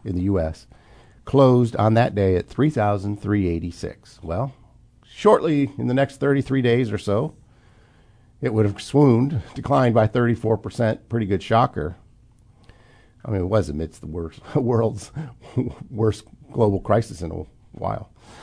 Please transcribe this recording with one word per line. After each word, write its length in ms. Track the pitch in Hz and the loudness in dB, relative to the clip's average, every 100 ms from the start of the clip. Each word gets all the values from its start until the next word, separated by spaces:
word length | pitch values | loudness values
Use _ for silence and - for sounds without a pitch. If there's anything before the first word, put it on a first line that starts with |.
in 100 | 107 | -6
the 80 | 90 | -4
U 160 | 95 95 | 0 0
S, 300 | 80 80 - - _ - - - | -2 -6 -18 -20 _ -20 -20 -20
closed 500 | - 135 131 123 117 | 0 4 6 6 2
on 200 | - 107 | 2 2
that 200 | 113 - | 2 2
day 220 | 101 95 90 | 2 2 0
at 100 | - | -2
three 240 | - 151 | -2 0
thousand 500 | 131 104 104 104 101 | 0 -2 -2 -4 -6
three 280 | 101 104 90 | -2 0 0
eighty-six. 720 | 85 87 - - - - - | -2 -6 -10 -12 -12 -20 -16
Well, 320 | 80 90 131 - - _ _ _ | -8 -6 -6 -10 -20 _ _ _
shortly 680 | _ - 202 208 165 147 135 - | _ 0 4 4 4 0 0 -2
in 100 | 123 | -2
the 60 | |
next 240 | 131 139 - | 0 0 -2
thirty-three 440 | 143 139 131 135 | 0 0 0 0
days 300 | 123 120 117 | 2 2 0
or 60 | 104 | -4
so, 360 | - 101 156 - _ _ _ _ _ _ _ _ _ - | -2 -2 -2 -10 _ _ _ _ _ _ _ _ _ -8
it 140 | 127 | -4
would 120 | 110 104 | 0 0
have 140 | 98 | -2
swooned, 640 | - 139 143 117 139 135 - 185 | -2 4 6 6 2 -2 -8 -10
declined 400 | 120 139 123 110 | 0 2 4 4
by 100 | 107 | 2
thirty-four 520 | 123 117 110 110 110 | 2 0 0 -2 -2
percent. 500 | 104 - 110 - - | -4 -2 -2 -2 -4
Pretty 180 | 117 98 | -4 -2
good 160 | 95 | -2
shocker. 540 | - 113 131 - 78 - - _ _ _ _ _ - - - - _ _ | 2 2 2 -2 -8 -10 -20 _ _ _ _ _ -20 -20 -20 -20 _ _
I 80 | - | -6
mean, 80 | 101 | -4
it 80 | 90 | 0
was 200 | 107 80 | 0 -2
amidst 320 | 76 78 - | -6 -8 -10
the 60 | 80 | -12
worst, 340 | 82 82 - - | -10 -10 -12 -4
<laughs> 80 | |
world's 560 | 151 123 117 113 104 - - 143 - - 131 127 - - | -2 0 2 0 -4 -12 -12 -12 -16 -10 -6 -6 -8 -12
worst 340 | 107 110 - - - - | -2 -2 -2 -12 -20 -10
global 300 | - 107 98 | 0 0 0
crisis 400 | - 107 - 82 | 0 0 0 -8
in 100 | 85 | -10
a 140 | 87 - _ _ | -10 -12 _ _
while. 380 | - 92 - - _ - - | -10 -8 -8 -12 _ -20 -20